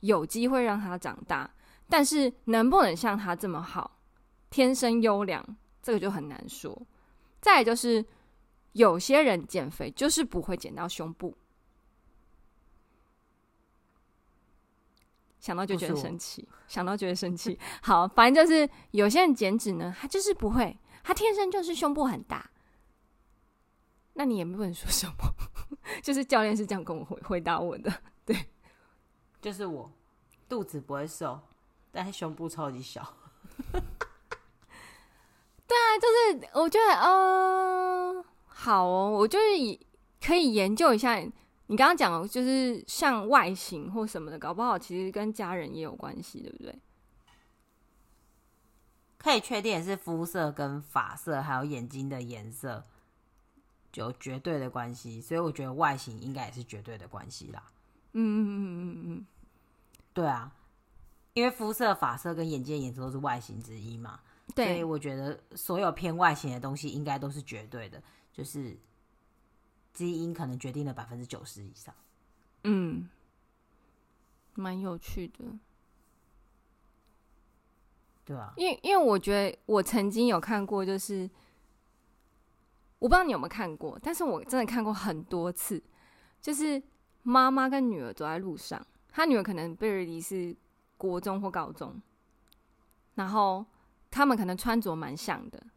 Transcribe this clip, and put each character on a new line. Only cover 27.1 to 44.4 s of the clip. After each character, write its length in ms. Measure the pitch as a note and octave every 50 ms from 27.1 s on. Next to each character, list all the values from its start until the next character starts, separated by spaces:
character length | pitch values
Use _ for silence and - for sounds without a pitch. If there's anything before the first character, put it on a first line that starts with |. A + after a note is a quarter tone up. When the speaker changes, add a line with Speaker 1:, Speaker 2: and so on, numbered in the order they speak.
| - - -
Speaker 1:
回 180 | - G3 F3
答 160 | E3 E3+ E3+
我 200 | D#3+ E3+ F3 C3+
的， 160 | - - F#3+ E3+ - - - _ _ _
对。 100 | - - - - - - _ _ _ _ _ _ _ _ _ _ _ _ _ _ _ _ _
Speaker 2:
就 120 | - G#3 G3
是 120 | F#3 G3+
我， 240 | F3+ D#3 C3 A2+ - - _ _ _ _ _ _ _ _ _ _ -
肚 120 | B3 A3+ F#3
子 180 | - - C#3+
不 120 | C3+ - C#3
会 140 | C#3 D3
瘦， 320 | D#3 - - E3 C#3 B2 D3 - _ _ _ _ _ _ _ _ _
但 140 | - F3+ F#3
是 60 | G3
胸 240 | F#3+ - F3+ D#3+ D3+
部 140 | - E3 E3
超 200 | E3 E3 D3+ C#3
级 120 | B2+ B2
小。 340 | C3 - - - - - - - - - _ _ - - - - - -
<laughs> 240 | - - - - - - - - - _ _ _ - - _ _ _ _ _ _ - - - - - - - _ _ _ _ _ _ _ _ _ _ _ _
Speaker 1:
对 100 | - A#4+
啊， 220 | A#4+ A#4 A4+ A4 G#4+
就 80 | A#4 A#4+ A4+ A#4+ A#4 G#4+ E4+ A#3+
是 80 | - - -
我 160 | C#4+ D#4+ E4
觉 100 | - G#4+
得， 140 | A4+ G#4 E4
呃， 1300 | - A#3 F4 F#4 F#4+ F#4+ F#4 F#4 F#4+ F#4 F#4 F#4 F#4+ F#4 F#4 F#4 F#4 F#4 F#4 F#4 F4+ F4+ F4+ F#4 F4+ F4 _ _ _ _
好 400 | _ - - - A#3+ G#3+ F#3+ F3+
哦， 260 | F3+ F3+ F#3 G3 G#3
我 160 | G#3+ G3+ G#3
就 100 | A3+ -
是 220 | G4+ A4 G#4+ G4+ E4+
以-， 260 | C4 G#3+ F#3 - _ _ _ _ _ _ _ _ -
可 80 | - E4
以 200 | F4+ E4 B3+ A3
研 200 | G#3+ F#3+ G3 G#3+
究 200 | - E4+ D4+ A#3
一 40 |
下 200 | G#3+ B3+ B3 A#3
你 580 | F#3+ D#3+ - - - _ _ _ _ _ - G#3
刚 120 | G#3+ C4
刚 80 | D#4 F4+
讲 260 | D4+ C4 F#3 E3+ E3
的， 60 | E3+
就 140 | G#3 - B3+
是 420 | B3+ B3+ C4 C4+ C4 B3 A#3 F3 -
像 400 | - - - E4 C#4+ B3+ G#3+ G3
外 260 | G#3+ C#4 C4 E3 F3 F#3+
形 380 | F3+ - - F#3+ D3+ D3 F3
或 160 | F#3+ A3+ A3
什 140 | G#3+ - E3+
么 100 | D#3 D#3
的， 80 | D#3+
搞 140 | D#3